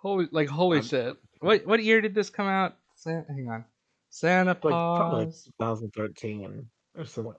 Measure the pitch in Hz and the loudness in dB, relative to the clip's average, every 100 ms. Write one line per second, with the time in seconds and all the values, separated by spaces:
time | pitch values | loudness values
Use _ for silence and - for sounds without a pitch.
0 | 196 196 165 156 147 147 180 160 117 139 | -4 -2 0 0 0 2 2 2 2 -2
1 | 120 131 _ _ 165 214 - 226 220 226 | -2 -6 _ _ 2 2 4 2 4 4
2 | 214 202 196 - 196 190 185 - _ _ | 4 0 -2 -2 -2 0 0 -4 _ _
3 | 160 165 147 139 123 113 113 _ _ _ | -6 -6 -6 -8 -8 -10 -12 _ _ _
4 | _ - 160 180 185 180 156 170 170 170 | _ -4 2 4 4 2 2 2 2 0
5 | 170 127 160 160 - - 113 110 110 107 | 0 0 -2 -6 -16 -4 -2 -2 -6 -6
6 | 107 - 113 104 98 104 113 _ _ - | -6 -6 -8 -8 -10 -14 -16 _ _ -16
7 | 135 - 113 | -12 -10 -10